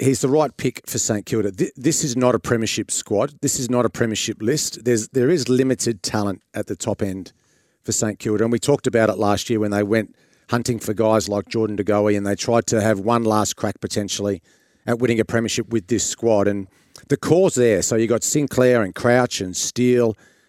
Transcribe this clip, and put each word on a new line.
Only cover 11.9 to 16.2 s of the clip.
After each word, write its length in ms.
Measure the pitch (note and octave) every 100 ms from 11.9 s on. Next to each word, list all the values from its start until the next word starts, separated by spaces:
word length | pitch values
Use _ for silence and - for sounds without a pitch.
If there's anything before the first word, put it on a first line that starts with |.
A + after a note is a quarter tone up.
| G#2 G#2 G#2
and 100 | G2+
they 80 |
tried 320 | G2+ - A#2 -
to 120 | A2+
have 200 | A2 G2
one 220 | G2+ A#2
last 320 | A2 G#2+ G2+
crack 260 | - G#2+ -
potentially 640 | G2+ G#2+ G2+ - G2+ F#2+ _ _ _ _ -
at 120 | A#2
winning 220 | A#2+ A2+
a 40 | -
premiership 420 | A#2 A2+ - A2
with 180 | A#2 F2+
this 160 | A2
squad. 440 | - -